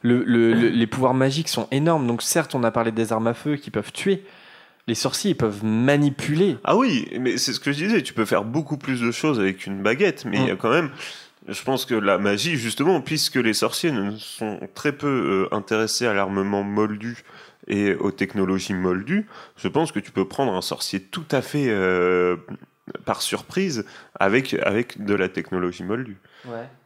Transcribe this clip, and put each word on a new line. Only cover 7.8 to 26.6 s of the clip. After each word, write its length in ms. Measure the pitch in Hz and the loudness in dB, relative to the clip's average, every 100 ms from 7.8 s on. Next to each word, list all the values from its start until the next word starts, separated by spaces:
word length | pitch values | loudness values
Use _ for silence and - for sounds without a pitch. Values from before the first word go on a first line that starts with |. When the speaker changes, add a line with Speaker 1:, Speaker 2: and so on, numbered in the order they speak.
Speaker 2:
disais, 180 | 185 220 | 2 0
tu 120 | - | 0
peux 100 | - | -2
faire 200 | 107 104 | 2 2
beaucoup 340 | 104 135 160 143 | 0 -4 -4 -6
plus 240 | - 127 | -4 -2
de 80 | 117 | 0
choses 280 | 117 156 127 | 0 0 2
avec 280 | 98 92 - | 2 0 -6
une 160 | 98 | -2
baguette, 420 | 98 123 202 - | 0 4 2 0
mais 140 | 117 98 | -2 0
il 80 | 131 | 0
y 40 | |
a 40 | |
Speaker 1:
Mm. 40 | 95 | 0
Speaker 2:
quand 120 | 113 | 2
même, 200 | 143 156 131 - - - _ - | 2 0 -6 -14 -14 -20 _ -12
je 160 | 104 | -8
pense 220 | - 135 | -2 -2
que 100 | - | 0
la 220 | 117 101 95 | 0 4 4
magie, 400 | 101 101 139 156 | 2 0 0 -2
justement, 460 | 113 - 147 175 | -2 0 2 2
puisque 340 | 135 156 - 135 | 0 -2 0 0
les 160 | 113 | 2
sorciers 400 | 107 110 - 170 | 2 0 0 -2
ne 240 | 127 98 107 | 0 -2 -6
sont 420 | - - 110 101 - | -12 -10 -8 -8 -12
très 180 | - 147 | -4 -4
peu, 560 | 135 147 135 73 95 95 | -2 -2 0 2 0 0
euh, 20 | |
intéressés 520 | 107 98 110 110 - 120 | -2 0 0 0 0 0
à 80 | |
l'armement 480 | 101 98 98 98 101 | 0 0 0 0 -2
moldu 540 | 101 104 107 104 113 117 - - - _ - | -2 0 0 -2 -8 -12 -18 -20 -20 _ -4
et 260 | 101 101 | 0 2
aux 160 | 85 101 | 2 0
technologies 640 | 95 98 104 95 95 - | -2 -2 0 0 0 -2
moldues, 520 | 95 92 90 104 196 214 - - _ | -2 0 -2 0 -2 -2 -12 -20 _
je 120 | 127 | -2
pense 240 | 147 160 | 0 0
que 80 | - | -4
tu 100 | - | -6
peux 140 | - 95 | -2 -2
prendre 260 | - 135 | 0 0
un 80 | 92 | 0
sorcier 360 | - - - - | -4 -6 -4 -6
tout 260 | - - 156 | -8 -12 -2
à 120 | 139 | -2
fait, 240 | - 147 135 | 0 -2 0
euh, 680 | 104 92 92 90 90 90 87 - - - _ - - | 2 2 2 2 4 2 0 -6 -16 -16 _ -14 -10
par 180 | - 104 | -4 -4
surprise 600 | - - - - 190 123 101 - - - | -2 -6 -4 -2 -2 -2 -8 -14 -20 0
avec, 360 | 98 113 135 | 4 4 2
avec 500 | - - 104 120 - | 0 0 0 -2 -6
de 100 | 104 | -2
la 140 | 101 92 | 0 0
technologie 560 | - 85 95 90 87 | -2 -4 -2 -2 -4
moldue. 340 | 90 113 123 98 _ - 127 | -6 -6 -6 -14 _ -20 -12
Speaker 1:
Ouais. 220 | 117 | -12